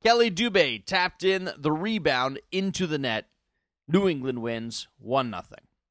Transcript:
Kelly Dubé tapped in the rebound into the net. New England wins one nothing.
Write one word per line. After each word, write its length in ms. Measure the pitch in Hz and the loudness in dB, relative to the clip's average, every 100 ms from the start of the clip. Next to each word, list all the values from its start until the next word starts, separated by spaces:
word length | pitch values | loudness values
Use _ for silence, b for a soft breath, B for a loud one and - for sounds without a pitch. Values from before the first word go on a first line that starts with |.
Kelly 260 | 226 240 233 | 4 4 4
Dubé 540 | 170 240 190 143 110 | 2 2 4 4 0
tapped 400 | - 190 180 - | -2 0 0 0
in 260 | 185 190 185 - | 0 0 -2 -4
the 160 | 147 | -2
rebound 640 | 156 208 214 156 127 131 135 - | 0 0 0 2 2 0 -4 -6
into 340 | 185 196 - 180 | -2 -2 -2 -2
the 120 | 151 | -2
net. 320 | 131 110 - _ _ _ _ _ - | -2 -4 -6 _ _ _ _ _ -2
New 180 | 175 196 | 2 2
England 340 | 147 131 123 | 0 -4 -4
wins 460 | 117 113 117 110 - _ | -4 -6 -8 -12 -14 _
one 320 | 110 135 123 | -2 0 0
nothing. 300 | 92 - - _ _ _ | -6 -12 -18 _ _ _